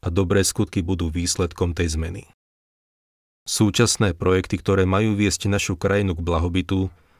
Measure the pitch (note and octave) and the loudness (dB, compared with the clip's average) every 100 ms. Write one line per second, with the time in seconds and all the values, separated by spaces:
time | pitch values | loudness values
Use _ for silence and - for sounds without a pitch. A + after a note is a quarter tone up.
0 | - F2 F2+ G2 F#2 - G2+ G2+ F2 F2 | -4 0 2 2 2 0 -2 -2 -2 -2
1 | E2 E2+ E2+ - F2 - F2+ E2 E2+ D#2 | -2 -2 -2 -2 -2 -2 -4 0 -2 -2
2 | E2 - - _ _ _ _ _ _ _ | -4 -8 -16 _ _ _ _ _ _ _
3 | _ _ _ _ - - G#2+ - A#2 - | _ _ _ _ -8 2 2 4 2 2
4 | G#2 E2 F#2 F#2 - F#2 - F#2+ F#2 F#2+ | 0 0 2 2 0 -4 0 2 2 2
5 | A2 G#2 G#2 - G2+ G2+ - F2+ G2 G2+ | 2 2 0 0 -2 -2 -2 -2 0 0
6 | G2 E2+ E2+ E2 F2 F2+ F2 F#2+ F#2+ - | 0 -2 -2 0 0 -2 0 -2 -2 -6
7 | _ _ | _ _